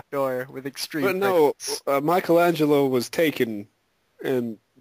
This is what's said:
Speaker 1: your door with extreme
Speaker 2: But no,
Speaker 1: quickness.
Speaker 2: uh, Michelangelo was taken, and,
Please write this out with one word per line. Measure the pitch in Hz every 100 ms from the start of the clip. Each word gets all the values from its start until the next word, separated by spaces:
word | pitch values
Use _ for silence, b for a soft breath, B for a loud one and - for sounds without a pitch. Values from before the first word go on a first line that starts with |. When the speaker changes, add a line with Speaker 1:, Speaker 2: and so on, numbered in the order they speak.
| -
Speaker 1:
your | 139 135 127 131
door |
with | 135 135
extreme | - - 156 139
Speaker 2:
But | 185
no, | 196 175 143
Speaker 1:
quickness. | - - 147 -
Speaker 2:
uh, | 139
Michelangelo | 151 180 175 170 175 160 151 147 135
was | 127 113
taken, | - 160 - 117 104 104 _ _ _ _ -
and, | 139 127 120 107 _ -